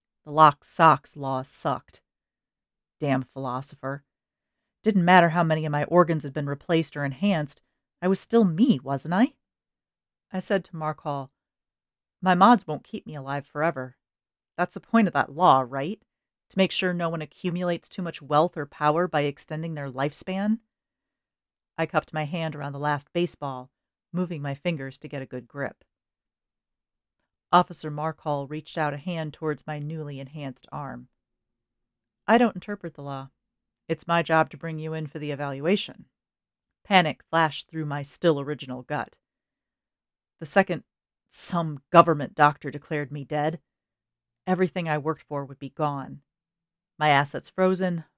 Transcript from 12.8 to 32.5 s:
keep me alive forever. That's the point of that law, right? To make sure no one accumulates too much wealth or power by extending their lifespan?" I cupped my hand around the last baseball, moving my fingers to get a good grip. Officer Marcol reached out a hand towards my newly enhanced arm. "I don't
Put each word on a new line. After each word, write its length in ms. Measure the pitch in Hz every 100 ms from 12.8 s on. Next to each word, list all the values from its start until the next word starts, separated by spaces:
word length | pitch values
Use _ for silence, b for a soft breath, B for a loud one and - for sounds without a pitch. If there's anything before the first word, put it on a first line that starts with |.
| -
keep 200 | 214 -
me 100 | 151
alive 300 | 135 143 -
forever. 520 | 147 165 139 127 _ _ _ _ _ _ -
That's 180 | 180
the 60 | 180
point 280 | - 226 196
of 60 |
that 200 | 143 -
law, 260 | 143 175 135
right? 420 | 123 135 151 220 _ _ _ _ _
To 100 | 185
make 140 | 185
sure 220 | - 185
no 160 | 175 170
one 120 | 165
accumulates 680 | 151 _ 180 175 180 170 -
too 120 | -
much 200 | 170 -
wealth 340 | 143 147 175 165
or 100 | 143
power 440 | - 151 156 175
by 140 | 151
extending 500 | 143 143 - 156 165
their 180 | 151 139
lifespan?" 720 | 127 143 - - 185 208 226 _ _ _ _ _ _ _ _ _ _ _ -
I 80 | 165
cupped 280 | 165 -
my 100 | 156
hand 320 | 151 170 160 147
around 160 | 143
the 80 | 139
last 320 | 147 143 -
baseball, 600 | 175 175 - 143 127 127 _ _ _ _
moving 280 | 170 175 160
my 140 | 143 139
fingers 420 | 180 156 135 -
to 100 | 143
get 120 | 139
a 60 | 131
good 200 | 127 120
grip. 360 | 143 131 - _ _ _ _ _ _ _ _ _ _ _ _ _ _ _ _ -
Officer 400 | 175 180 170 156
Marcol 580 | 151 160 - 156 143 139
reached 280 | 156 - 170
out 160 | 151
a 40 | 143
hand 360 | 180 165 156
towards 340 | - 156 151 -
my 100 | 151
newly 420 | 147 160 147 135
enhanced 460 | 139 151 139 123 -
arm. 380 | 143 135 123 127 _ _ _ _ _ _ _ _ _ _ _ -
"I 120 | 233
don't 180 | 233